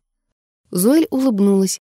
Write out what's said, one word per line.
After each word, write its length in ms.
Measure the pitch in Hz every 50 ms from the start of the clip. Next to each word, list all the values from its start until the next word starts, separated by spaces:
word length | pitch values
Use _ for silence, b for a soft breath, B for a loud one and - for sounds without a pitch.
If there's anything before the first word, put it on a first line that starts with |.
| _ _ _ _ _ _ _ _ _ _ _ _ _ _
Зоэль 360 | - 180 180 226 285 330 320 -
улыбнулась, 680 | - 262 262 269 220 196 202 202 196 196 190 190 - - _ _ _